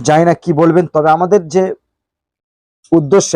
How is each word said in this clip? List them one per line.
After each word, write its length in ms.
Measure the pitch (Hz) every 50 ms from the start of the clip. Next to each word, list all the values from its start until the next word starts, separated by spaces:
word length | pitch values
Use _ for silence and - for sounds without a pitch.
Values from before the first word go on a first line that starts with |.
| 123
জানি 220 | 135 151 156 170
না 100 | 175 165
কি 160 | - - 170 160
বলবেন, 320 | 143 165 170 160 175 170
তবে 220 | 147 - 156 151 160
আমাদের 300 | 156 165 180 180 208 202 170 151
যে 160 | 143 190 185 190 - - _ _ _ _ _ _ _ _ _ _ _ _ _ _ _ _ _ _ _ _ _ - -
উদ্দেশ্য 380 | 165 151 139 190 196 185 - -